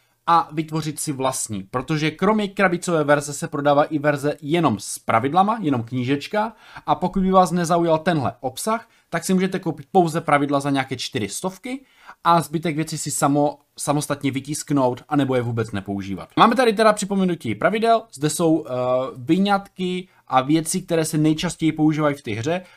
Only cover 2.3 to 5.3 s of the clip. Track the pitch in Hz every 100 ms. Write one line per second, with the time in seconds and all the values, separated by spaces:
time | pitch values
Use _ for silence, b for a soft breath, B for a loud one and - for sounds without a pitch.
2.3 | 214 202 196 190 170 180 165 143 147 147
3.3 | 143 165 147 143 143 151 156 147 143 143
4.3 | - 143 170 156 101 - - - 113 131